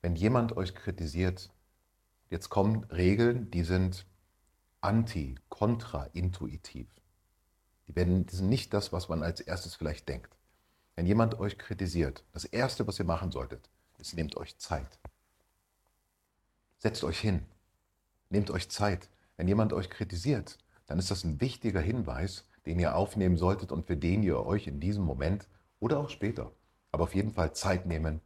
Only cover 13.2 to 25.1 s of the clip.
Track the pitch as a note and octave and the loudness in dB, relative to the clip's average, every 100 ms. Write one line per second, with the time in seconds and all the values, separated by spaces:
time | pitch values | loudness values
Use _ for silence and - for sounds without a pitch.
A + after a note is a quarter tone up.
13.2 | F2+ E2 C2 - - _ _ _ - E2+ | -2 -6 -8 -10 -16 _ _ _ -12 -6
14.2 | D2+ - - - - D#2 C2+ - - _ | -6 -6 -10 -14 -6 -6 -6 -14 -20 _
15.2 | _ _ _ _ _ _ _ _ _ _ | _ _ _ _ _ _ _ _ _ _
16.2 | _ _ _ _ _ _ - - D2+ F2+ | _ _ _ _ _ _ -2 0 -2 0
17.2 | A2 F2+ - _ _ _ _ _ _ _ | 0 0 -2 _ _ _ _ _ _ _
18.2 | _ G2 G2 F#2 - - G#2 F2+ - _ | _ 0 0 -2 -4 0 0 0 -6 _
19.2 | _ - F2+ G2+ A2 - F#2 - F#2+ F2 | _ -4 2 4 4 0 -4 -6 -6 -4
20.2 | A2 C3 F2+ - _ _ _ D#2 F2+ F#2+ | 0 -2 -2 -14 _ _ _ -2 0 -2
21.2 | E2+ C#2+ C3 - A#2 F#2+ D#2+ B2+ G#2+ C2 | -2 0 -2 -2 -2 0 0 0 -2 -2
22.2 | F#2 - - _ - E2+ E2+ E2 G2+ G#2+ | -4 -6 -18 _ -4 2 4 4 0 4
23.2 | F#2 F2 F2+ G2+ - C#2+ - D#2+ D#2+ G2 | 4 6 4 2 -2 -6 -2 0 2 2
24.2 | G2+ C#2 G#1 G#2 G#2 C#2+ E2+ G#2 F2 | 4 2 2 -2 -2 -4 -2 0 0